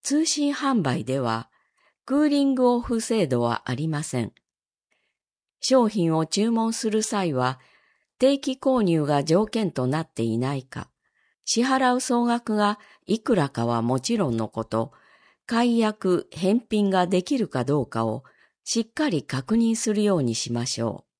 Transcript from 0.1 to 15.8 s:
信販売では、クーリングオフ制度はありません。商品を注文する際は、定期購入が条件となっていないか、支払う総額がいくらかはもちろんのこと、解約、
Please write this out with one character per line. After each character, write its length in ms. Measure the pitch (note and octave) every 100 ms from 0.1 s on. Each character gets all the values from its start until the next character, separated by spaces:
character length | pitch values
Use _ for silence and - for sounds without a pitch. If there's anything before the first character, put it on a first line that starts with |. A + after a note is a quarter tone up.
| C#4+ D#4+
信 280 | - C#4+
販 280 | C#4+ C#4+ B3
売 220 | C#3 B2+
で 160 | A2+ C3+
は、 300 | A#2+ A2+ - _ _ _ _ _
ク 220 | - C#4 D4+
ー 20 |
リ 160 | C#4+
ン 100 | C#4
グ 140 | B3+ B3
オ 120 | A#3+
フ 200 | - A#3
制 260 | - A3+ D#3
度 140 | B2
は 220 | A#2+ A#2 -
あ 80 |
り 140 | B2+ D#3+
ま 140 | D3
せ 200 | D#3 B2+
ん。 100 | A2 _ _ _ _ _ _ _ _ _ _ _ _ _
商 280 | - C4 A3+
品 280 | G#3+ E3 D#3+
を 100 | D#3+
注 240 | - A3
文 220 | A3+ A3+
す 180 | A3+ A3+
る 120 | G#3+
際 300 | G#3+ G#3+ F3+
は、 280 | C3 B2+ B2+ _ _ _ _ _ _
定 200 | C4 C#4
期 140 | C#4 C4
購 220 | C4+ C4
入 220 | G3 E3
が 200 | C#3+ C#3+
条 220 | D#3 E3 G#3+
件 240 | A3+ G3
と 140 | - B2+
な 160 | D3+
っ 100 | D#3+
て 100 | -
い 160 | A#2 A2+
な 160 | C3
い 100 | C#3
か、 260 | B2 - - _ _ _ _ _
支 180 | - A3
払 320 | B3+ C4+ B3+
う 60 | B3
総 240 | - A#3+
額 300 | A#3+ A#3+ A#3
が 240 | G#3+ G#3 G#3+ - - -
い 120 | A3
く 140 | C4+
ら 140 | G#3 C#3
か 180 | - A#2
は 160 | A#2
も 160 | A#2 C3
ち 180 | - A#3
ろ 140 | D#3
ん 60 | A2+
の 120 | A2
こ 160 | -
と、 280 | A2+ A2 A2+ _ _ _ _ _ -
解 320 | A#3 A#3+
約、 500 | A#3